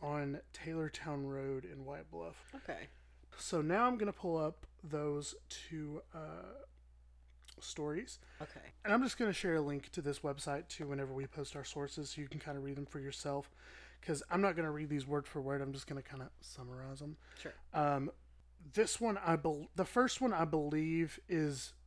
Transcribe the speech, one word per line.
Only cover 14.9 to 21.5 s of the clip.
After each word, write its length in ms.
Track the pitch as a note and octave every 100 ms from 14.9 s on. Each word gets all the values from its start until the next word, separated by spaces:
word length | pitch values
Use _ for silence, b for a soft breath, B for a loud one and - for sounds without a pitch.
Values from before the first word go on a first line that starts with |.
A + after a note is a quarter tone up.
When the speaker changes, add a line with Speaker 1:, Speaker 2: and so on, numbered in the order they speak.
| D3 C3
Speaker 1:
word 220 | D3 -
for 140 | D3+
word. 200 | C3+ C#3
I'm 120 | C#3
just 120 | C3+ -
gonna 160 | C#3
kinda 300 | - C3+ C3 -
summarize 600 | - - B2 B2+ C3+ C3+
'em. 140 | D3 D#3 B B
Speaker 2:
Sure. 160 | D#3 B B
Speaker 1:
Um, 380 | D#3 D3 C#3 C#3 - - - - - D3+
this 260 | G3+ G#3+ -
one, 180 | A#3 G3+
I 180 | F3 D#3+
bel-, 340 | D#3+ D3 D#3+ F3+
the 100 | F3
first 360 | B3 B3+ -
one 100 | B3+
I 120 | E3+ D#3+
believe 720 | D#3 D3 D#3 D#3+ E3 D#3+ - -
is 460 | E3 D3+